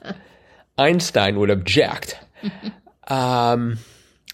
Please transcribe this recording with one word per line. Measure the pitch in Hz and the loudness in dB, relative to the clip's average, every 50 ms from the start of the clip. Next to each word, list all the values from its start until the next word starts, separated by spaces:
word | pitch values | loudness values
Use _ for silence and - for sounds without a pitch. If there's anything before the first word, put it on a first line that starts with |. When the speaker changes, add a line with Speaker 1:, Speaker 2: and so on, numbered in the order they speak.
| - - 196 - | -16 -16 -16 -16
Speaker 1:
<laughs> | - - _ _ _ _ _ _ _ _ _ - | -18 -20 _ _ _ _ _ _ _ _ _ 2
Speaker 2:
Einstein | 135 151 175 180 170 - - 117 101 98 104 101 | 2 4 4 2 0 -2 0 0 2 2 2 2
would | 104 101 | 2 2
object. | 101 95 90 95 98 147 123 92 - - - - - - - - _ - - 202 - - - 208 - - _ - _ _ _ - | 2 0 0 0 2 2 2 2 -2 -6 -10 -12 -14 -16 -20 -20 _ -12 -10 -10 -10 -10 -12 -14 -14 -16 _ -20 _ _ _ -4
Um, | 135 131 127 127 127 123 120 120 120 120 120 117 117 113 - - - - _ _ _ _ _ - | -2 -2 0 0 2 2 4 4 2 2 0 -2 -4 -6 -8 -14 -20 -20 _ _ _ _ _ -20